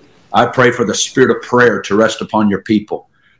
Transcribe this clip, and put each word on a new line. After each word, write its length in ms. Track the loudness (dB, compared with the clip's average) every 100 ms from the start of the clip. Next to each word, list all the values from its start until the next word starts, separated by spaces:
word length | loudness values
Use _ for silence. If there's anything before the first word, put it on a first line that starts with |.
| _ _ _
I 140 | 0 0
pray 260 | 2 0
for 120 | 0
the 100 | -2
spirit 400 | -2 -4 0 2
of 60 | 0
prayer 380 | -2 2 2 0
to 120 | -2
rest 260 | 0 0 -2
upon 300 | -4 -2 0
your 120 | -2
people. 460 | -2 -2 -2 -10 -12 _ _